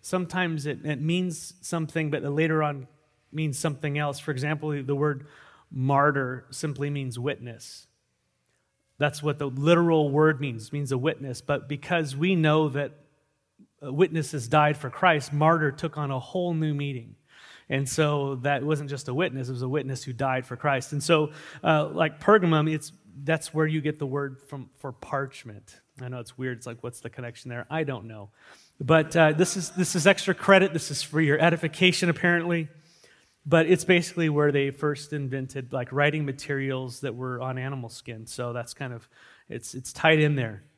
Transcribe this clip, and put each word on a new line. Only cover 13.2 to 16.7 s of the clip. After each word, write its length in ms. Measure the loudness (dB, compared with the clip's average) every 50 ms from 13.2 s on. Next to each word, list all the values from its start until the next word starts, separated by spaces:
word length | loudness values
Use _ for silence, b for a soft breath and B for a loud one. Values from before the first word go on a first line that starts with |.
| _ _ _ _ _ _ _ _ -20 _ _ _
witnesses 680 | -12 -8 2 2 2 2 2 -2 -4 -4 -4 -6 -4
died 300 | 4 4 6 6 6 2
for 140 | 0 -6 -10
Christ, 420 | -4 4 4 6 6 4 2 -2 0
martyr 400 | 4 4 6 6 6 4 0 0
took 240 | -2 -6 -6 -4
on 140 | -4 -4 -4
a 100 | -4 -4
whole 340 | -6 -4 -4 -2 -2 0 0
new 200 | -2 -2 -2